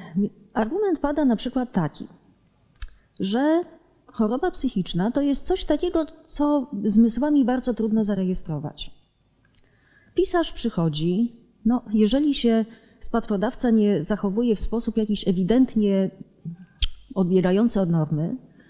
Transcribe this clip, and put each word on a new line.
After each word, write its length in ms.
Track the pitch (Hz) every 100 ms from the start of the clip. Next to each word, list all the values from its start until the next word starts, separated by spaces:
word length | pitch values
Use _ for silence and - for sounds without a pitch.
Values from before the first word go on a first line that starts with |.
| 170 165 208 - -
argument 440 | 240 220 370 403 311
pada 260 | 285 302
na 120 | 269 214
przykład 360 | - 262 247
taki, 340 | 196 151 - - - _ _ _ _ _ - - - _ -
że 440 | 190 233 294 330 349 - _ _ _
choroba 380 | - 214 254 370
psychiczna 600 | - 254 196 170 170 208
to 120 | 277
jest 240 | 285 262 -
coś 180 | 370
takiego, 420 | - 302 359 330 311 -
co 460 | - - 294 294 254 202
zmysłami 600 | 208 202 233 233 294 294
bardzo 300 | 240 254 254
trudno 300 | 226 220 220
zarejestrować. 840 | 208 190 185 180 - 151 160 - - - _ _ _ _ _ - - _ _ _ _
Pisarz 380 | - 370 349 320
przychodzi, 840 | - 226 - 165 147 170 185 233 - - _
no, 180 | 220 240 -
jeżeli 420 | 214 208 262 302
się 300 | 269 233 226 214 - _ -
sprawodawca 680 | - 233 - 202 214 - 247
nie 320 | 226 208 185
zachowuje 540 | 160 208 202 202 240 202
w 40 |
sposób 360 | 175 226 226 220
jakiś 320 | 208 202 -
ewidentnie 840 | 180 180 240 254 220 202 190 190 - - _ 165 170 180 - - - -
odbiegający 680 | 190 175 185 180 196 233 202
od 100 | 175
normy, 460 | 165 151 151 170 254 - - _